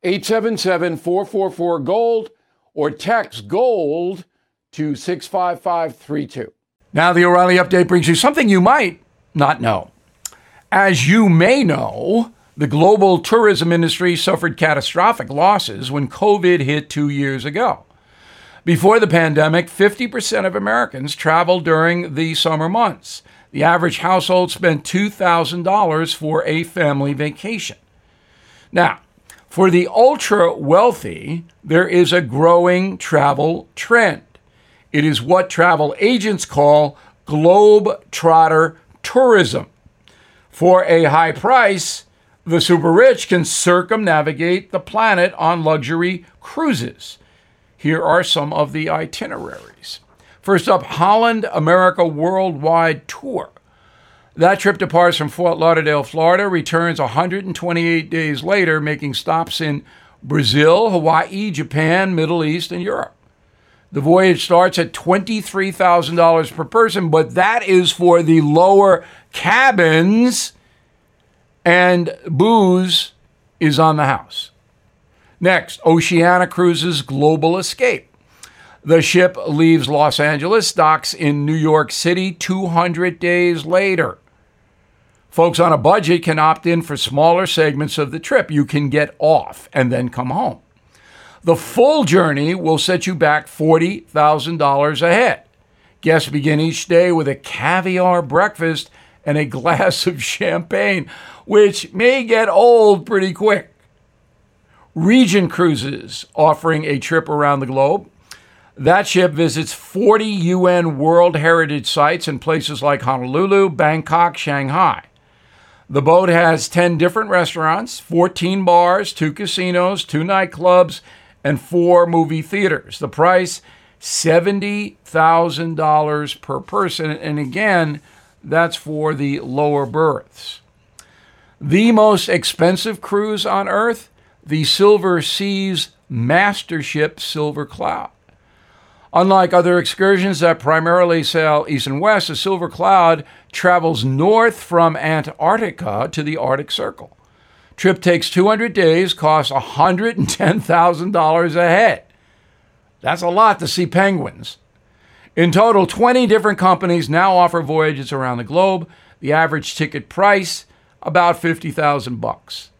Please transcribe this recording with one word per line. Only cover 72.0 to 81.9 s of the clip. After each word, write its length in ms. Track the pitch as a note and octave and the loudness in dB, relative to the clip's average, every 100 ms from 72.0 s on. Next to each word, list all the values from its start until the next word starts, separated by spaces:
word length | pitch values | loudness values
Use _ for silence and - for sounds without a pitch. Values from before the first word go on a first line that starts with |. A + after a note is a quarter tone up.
| E3+ - D#3 | 0 -8 -8
booze 840 | C#3+ G#3 A3+ F#3+ F3+ F#3 - - _ _ _ _ _ | 0 4 4 4 2 0 -4 -6 _ _ _ _ _
is 200 | D#3 C#3+ | -2 2
on 180 | D#3+ D3+ | 2 2
the 80 | C#3 | 0
house. 460 | B2+ - - - _ _ _ _ _ _ _ _ _ | -2 -6 -14 -14 _ _ _ _ _ _ _ _ _
Next, 440 | F3 F3+ - - | 0 0 -2 -4
Oceania 640 | E3 E3 - F3 E3+ F3+ F3+ | 2 2 2 2 2 2 0
Cruises 560 | E3+ F3+ E3 E3 D3+ | 0 0 0 -4 -6
Global 560 | - C3+ D3 D#3 D#3+ F3+ | -6 0 2 2 0 -2
Escape. 500 | F3+ - B3+ D#3 _ _ _ _ - _ - _ C#3+ | -6 -2 -2 -2 _ _ _ _ -20 _ -20 _ 2
The 160 | E3 | 2
ship 340 | D#3 F3 F3+ F3+ D#3+ | 4 2 2 0 -6
leaves 420 | D3 E3 E3 C3 | 2 4 4 2
Los 300 | D3 D3+ C3 | 0 0 0
Angeles, 520 | D3+ D3+ D#3+ A3 - | -2 -2 0 -2 -2
docks 420 | - D#3 D#3 - - | 0 2 2 -2 -4
in 280 | D3+ D3 | -2 -2
New 120 | C#3+ D#3 | -2 -2
York 360 | D3+ D#3 B2+ | 2 0 0